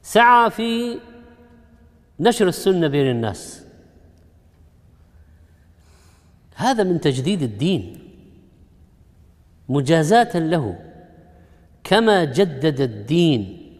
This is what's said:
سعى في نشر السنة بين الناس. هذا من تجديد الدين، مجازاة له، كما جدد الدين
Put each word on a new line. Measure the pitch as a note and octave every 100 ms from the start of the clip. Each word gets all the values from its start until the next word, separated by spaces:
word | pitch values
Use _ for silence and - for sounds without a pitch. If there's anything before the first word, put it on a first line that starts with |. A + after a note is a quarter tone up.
سعى | - G#3 A#3+ A#3+ A#3
في | - A#3 A#3 A#3+ A#3 - - - - - - _ _ - _ _ -
نشر | F#3+ A#3 F#3
السنة | E3 F#3+ F#3 D#3+
بين | C#3+ C3+
الناس. | A#2+ A2 F#2 - - - - _ _ _ _ _ _ _ _ _ _ _ _ _ _ _ _ _ _ _ _ _ _ _ _ _ _ _ -
هذا | A#3 A#3+
من | F#3 E3+
تجديد | D#3 C3 C3+ G3+
الدين، | C3 G2+ D#3+ E3+ F2+ - - - - - _ _ - _ _ _ _ _ _ _ _ _ -
مجازاة | C#3 C3+ E3 D3+ A3+ A#3 F3
له، | D#3+ E3+ A2+ E2+ - - - - - _ _ _ _ _
كما | - G3+ A3+ G3
جدد | D#3 B2+ G3 C3 D#3 C3+
الدين | C3 G#2+ G#2 E3+ E3+ B2+ F#2+ - -